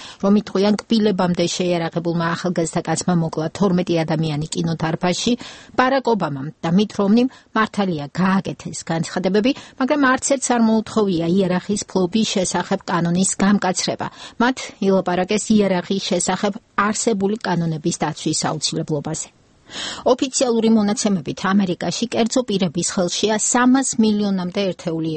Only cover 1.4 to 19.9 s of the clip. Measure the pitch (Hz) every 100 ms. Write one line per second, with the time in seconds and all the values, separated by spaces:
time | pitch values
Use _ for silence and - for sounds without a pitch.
1.4 | 170 - 180 170 165 170 170 170 165 165
2.4 | 180 175 165 175 165 156 - 175 160 -
3.4 | 156 - 196 180 180 165 160 156 160 147
4.4 | 156 - 165 160 160 165 180 175 - 240
5.4 | - - - - 254 269 254 220 160 143
6.4 | 143 - 165 180 214 - 196 226 254 -
7.4 | _ 220 214 - 190 156 143 - 190 190
8.4 | - - - 160 - 165 - - 185 202
9.4 | 233 - - - 262 294 262 254 - 269
10.4 | - 240 226 220 - 226 196 165 165 185
11.4 | 180 180 - 202 - 185 175 220 220 202
12.4 | 180 180 180 190 - 175 170 180 190 -
13.4 | 196 202 185 180 - 220 - - - -
14.4 | 240 262 - - 196 190 180 180 180 -
15.4 | - 214 196 180 175 196 - 180 - 185
16.4 | 208 196 - - 202 214 - 208 196 220
17.4 | 196 170 165 156 170 - 151 - 156 156
18.4 | - 156 - 160 160 147 151 160 - _
19.4 | _ _ - - -